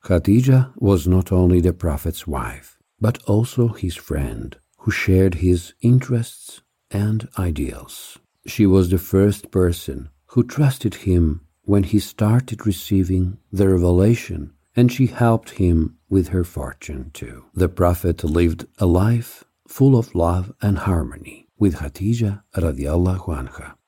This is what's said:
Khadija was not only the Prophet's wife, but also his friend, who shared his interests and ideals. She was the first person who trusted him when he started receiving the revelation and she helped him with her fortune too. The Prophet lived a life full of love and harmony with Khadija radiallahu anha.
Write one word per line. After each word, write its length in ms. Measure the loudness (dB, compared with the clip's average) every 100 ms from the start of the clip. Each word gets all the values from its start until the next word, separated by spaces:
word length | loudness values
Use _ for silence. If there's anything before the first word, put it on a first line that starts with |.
| 0
Khadija 640 | 0 2 2 4 4 2 -2
was 320 | 2 2 2
not 240 | 0 2
only 260 | 2 4 4
the 140 | 2
Prophet's 520 | -2 -4 -4 -6 -8 -8
wife, 520 | -8 -8 -12 -20 _ _ _
but 200 | -4 -2
also 440 | -2 0 0 0 -2
his 260 | -2 -8 -8
friend, 600 | -8 -6 -6 -8 -12 -16 _ _
who 140 | -4
shared 440 | -2 2 4 4 2
his 380 | 0 0 -2 _
interests 800 | 2 2 2 -4 -4 -12 -20 -20 _ _ _
and 380 | -4 -2 -4 -6 -6
ideals. 800 | -4 -4 -6 -8 -18 -20 -20 -20 _ _ -14
She 200 | 2 4
was 240 | 6 4
the 80 | 0
first 540 | 0 2 2 0 -4
person 580 | 0 0 0 -8 -12 -14 _ _
who 160 | -2
trusted 500 | -2 0 0 0 -6 -4 0
him 320 | 2 2 -2 _ _
when 200 | 0 0
he 160 | 2 0
started 680 | -2 -2 2 2 0 -6 -4
receiving 760 | -4 -2 0 0 0 -2 -6 _
the 160 | 0 2
revelation 840 | 4 4 4 4 0 -4 -12 -12 _ _ 2
and 160 | 2
she 160 | 2 -2
helped 440 | 2 2 2 -2
him 460 | -2 2 2 0 _ _
with 200 | 0 0
her 140 | -2
fortune 680 | -4 -6 -10 -12 -14 -14 -14
too. 320 | -16 -16 -16 _
The 160 | -2 -2
Prophet 540 | 2 0 2 -2 -2
lived 420 | -2 2 2 0 -12 _
a 60 | 2
life 580 | 2 2 0 -4 -18 _ _ _
full 300 | 2 4 4
of 180 | 2 0
love 380 | 0 0 -4 -4
and 180 | -2 0
harmony 680 | 0 -2 -2 -10 -20 -20 _ _
with 200 | 0 0
Khadija 680 | -10 -6 -4 -2 -2 -4 _ -4
radiallahu 720 | -4 -4 -2 0 0 -2 -6
anha. 480 | -8 -8 -14 -20 -20